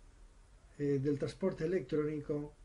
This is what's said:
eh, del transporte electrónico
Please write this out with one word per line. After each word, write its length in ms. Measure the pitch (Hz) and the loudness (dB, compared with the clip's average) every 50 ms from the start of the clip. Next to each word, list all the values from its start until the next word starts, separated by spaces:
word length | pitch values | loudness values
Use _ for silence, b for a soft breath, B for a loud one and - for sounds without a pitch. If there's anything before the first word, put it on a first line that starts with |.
| - - - - - - - - - - - - - - - - | -20 -20 -20 -20 -20 -20 -20 -20 -20 -20 -20 -20 -20 -18 -6 -2
eh, 200 | 143 143 139 135 | 0 2 2 2
del 200 | 135 151 139 - | 2 2 2 2
transporte 480 | 156 131 - - 196 185 - - 160 | 0 -4 -2 0 0 0 0 0 0
electrónico 880 | 170 190 175 139 - 156 151 151 151 156 147 - - 147 147 147 147 - - | 0 0 0 0 0 0 0 2 0 -2 -2 -2 -2 -2 -2 -4 -6 -10 -16